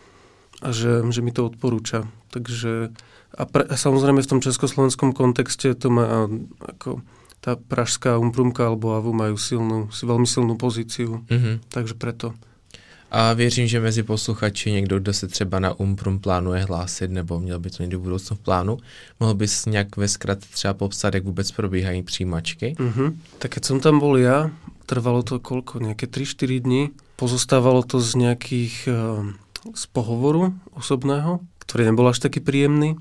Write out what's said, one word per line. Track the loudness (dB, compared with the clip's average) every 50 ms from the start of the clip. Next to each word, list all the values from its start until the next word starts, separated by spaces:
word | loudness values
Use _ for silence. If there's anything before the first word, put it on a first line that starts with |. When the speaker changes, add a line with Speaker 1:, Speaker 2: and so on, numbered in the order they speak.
| -20 -20 -20 -20 -20 -20 _ _ _ _ -14 -8
Speaker 1:
a | -6 -4
že, | -2 0 2 2 2 2 2 0
že | 0 0
mi | -2 -2
to | 0 0 -2
odporúča. | -2 -2 -4 -2 -2 -2 -2 -2 -4 -4 -4 -4 -6 -10 -18 _ _
Takže | -10 -10 -8 -8 -6 -6 -4 -4 -2 -2 -4 -6 -10 -14 -20 -20 -20 -20 _ _ -10
a | -8 -4
pre-, | 0 2 2 2 2
a | 0
samozrejme | 0 2 2 4 4 4 4 4 4 4
v | 2
tom | 2 0
československom | 2 0 0 0 0 0 2 2 2 2 2 2 0 0
kontexte | 2 4 2 2 4 2 0 -2 -2 -2 0 0 0
to | 2 2 4
má, | 4 4 4 4 2 2 0 0 -2 -6 -8 -10 -16 -16
ako | -16 -16 -14 -12 -8 -8 -8 -8 -10 -14 -20 -20 -20 -20 -20 _ -6
tá | -4 -4 -4
pražská | -6 -4 -2 -2 0 0 -2 0 0 2 2
Umprumka | 2 2 2 2 2 2 2 2 2 0
alebo | 0 0 0 0 0 0
avu | 0 0 0
majú | 0 0 0 0 -2
silnú, | -2 -4 -2 -2 -2 0 0 0 -2 -4 -6
si-, | -8 -6 -2 2
veľmi | 2 4 4
silnú | 4 2 2 2 2 0
pozíciu. | 0 -2 -2 -2 -2 -6 -6 -6 -6 -6 -6 -6 -6 -4 0
Speaker 2:
Mhm. | 2 2 2 2 0 -4 -6 -8
Speaker 1:
Takže | -6 -6 -6 -6 -8
preto. | -8 -8 -8 -8 -8 -8 -10 -10 -12 -18 -20 _ _ _ _ -20 -20 -20 -20 -20 -20 -10 -4 0
Speaker 2:
A | 2 4 4 4
věřím, | 4 2 2 2 2 2 2
že | 2 2
mezi | 2 2 0 0 0
posluchači | 0 -2 -2 0 -2 -2 0 0 -2 -2 -2 -2 0
někdo, | 0 0 2 2 0 0
kdo | 0 0 -2
se | -2 -4 -4
třeba | -4 -4 -2 -2 0 0
na | 0 0 0 0
Umprum | 0 0 0 0 0 -2 -2 0
plánuje | 0 0 0 0 0 0 0 0 -2
hlásit | -2 -2 -4 -4 -4 -6 -4 -4 -4
nebo | -4 -4 -4 -4 -4 -4
měl | -4 -4 -4 -6
by | -6 -8
to | -8 -6 -6
někdy | -4 -4
v | -4
budoucnu | -4 -4 -4 -4 -4 -6 -10
v | -6
plánu, | -2 0 0 0 0 0 -2 -4 -8 -14 -20 -20 -20 -14 -4 0
mohl | 2 2 2
bys | 2 0 0 0 -2 -2
nějak | 0 0 0 0 -2 -2 -2
ve | -2 -2
zkratce | -2 -2 -2 -4 -4 -4 -6 -10 -8
třeba | -4 -2 -2 -2
popsat, | -2 -2 -4 -2 -2 -2 0 0
jak | 0 -2
vůbec | -2 -4 -4 -4 -4
probíhají | -4 -4 -4 -2 0 0 0 -2 -2 -4 -6
přijímačky? | -6 -6 -6 -4 -2 -4 -4 -4 -6 -6 -6 -6 -6 -4 -2
Speaker 1:
Mhm. | -2 -2 0 0 0 0 -2 -4 -10 -18 -12 -10
Tak | -10 -8 -6
keď | -6 -2
som | -2 0 2
tam | 4 6 6 6
bol | 6 6 6 6
ja, | 6 6 4 4 2 0 -4 -8 -16 -20 -20 -14 -8 -4
trvalo | -2 -2 0 2 0 0
to | 0 -2 -4 -6
koľko? | -6 -6 -6 -6 -6 -6 -8 -6
Nejaké | -4 -4 -4 -6 -8 -8
tri | -6 -6 -6
štyri | -6 -6 -4 -2 -2 0 0
dni. | 0 2 2 2 0 0 -4 -10 -20 _ -8
Pozostávalo | -4 -2 0 0 0 0 2 4 4 6 6 6 4 4
to | 2 0 0
z | 0 2 2 2
nejakých, | 2 2 2 0 -2 -4 -2 -2 -2 -2 -4 -6 -2 -2
eh, | 0 0 0 -2 -2 -4 -4 -6 -8 -10 -14 _ -16 -16 -14 -14 -12 -12
z | -10 -6 -4
pohovoru | -2 -2 -2 0 2 2 4 4 4 4 2 0 -2 -10 -18 -14
osobného, | -8 -4 -2 -2 0 0 0 0 0 0 0 -2 -2 -4 -10 _ -18
ktorý | -14 -4 0 2 4 4 6
nebol | 6 6 6
až | 4 4
taký | 0 -2 -2 -2
príjemný. | -2 0 2 4 4 4 4 4 2 2 0 -4